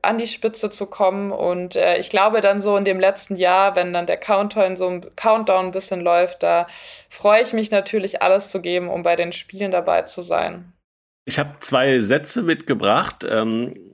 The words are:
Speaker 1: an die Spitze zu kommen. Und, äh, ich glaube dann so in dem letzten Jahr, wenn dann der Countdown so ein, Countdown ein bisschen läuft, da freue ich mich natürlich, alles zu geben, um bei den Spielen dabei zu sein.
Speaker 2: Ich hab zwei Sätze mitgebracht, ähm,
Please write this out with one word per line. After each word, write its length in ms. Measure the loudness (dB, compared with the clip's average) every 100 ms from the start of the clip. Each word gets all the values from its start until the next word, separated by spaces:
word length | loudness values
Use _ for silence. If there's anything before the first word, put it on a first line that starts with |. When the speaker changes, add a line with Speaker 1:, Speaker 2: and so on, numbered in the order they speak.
Speaker 1:
an 160 | -2 0
die 120 | -2
Spitze 420 | -2 -4 -4 -8
zu 160 | -6 -8
kommen. 460 | 0 0 0 -4
Und, 420 | -2 -2 -2 -4
äh, 240 | 0 2 2
ich 100 | 0
glaube 320 | 2 2 4
dann 220 | 2 2
so 140 | 2 0
in 80 |
dem 160 | 0 2
letzten 360 | 2 0 -4 0
Jahr, 380 | 2 4 4
wenn 180 | 2 -2
dann 140 | -2 -2
der 100 | -2
Countdown 600 | 0 0 0 0 0 0
so 100 | -4
ein, 160 | -6 -10 -2
Countdown 500 | 2 2 2 0 0
ein 40 |
bisschen 280 | -6 -6 -2
läuft, 440 | 2 2 2 0
da 220 | 0 2 0 -8 -16 -16 -18
freue 320 | -2 4 4
ich 100 | 4
mich 180 | -2 0
natürlich, 500 | 0 0 -4 -4 0
alles 280 | 2 2 0
zu 120 | -6
geben, 260 | -4 -4 -2
um 140 | -2
bei 140 | 0 0
den 160 | -2
Spielen 400 | -8 -12 -8 -2
dabei 300 | -2 2 0
zu 200 | 0 -8
sein. 500 | -4 -2 -2 -6 -18 _ _ _ _ _ -6
Speaker 2:
Ich 100 | -4
hab 240 | -4 -4
zwei 360 | 0 2 4 4
Sätze 440 | 4 0 0 -2
mitgebracht, 840 | 0 -2 -2 0 2 2 0 -6 -2
ähm, 460 | 0 0 -2 -4 -10 -18